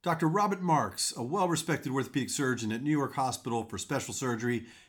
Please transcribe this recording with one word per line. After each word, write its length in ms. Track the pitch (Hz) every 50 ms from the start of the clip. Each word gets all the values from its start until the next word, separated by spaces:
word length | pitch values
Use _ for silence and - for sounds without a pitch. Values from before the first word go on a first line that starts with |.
Doctor 240 | - 175 160 160 170
Robert 340 | 160 165 208 208 202 196 185
Marks, 520 | 185 175 160 143 113 98 - - - - -
a 60 | 139
well-respected 680 | 117 123 160 208 185 175 165 156 - - 151 131 - 143
orthopedic 360 | 131 135 123 - - 143 123 -
surgeon 440 | - - 143 127 127 107 113 107
at 100 | 110 117
New 80 | 139 147
York 240 | 151 143 139 123 -
Hospital 480 | 139 135 127 120 - - 127 117 117
for 160 | 110 113 - -
Special 340 | - - 143 131 - -
Surgery, 520 | 110 - 135 123 120 110 113 120 123 113 117 - - - -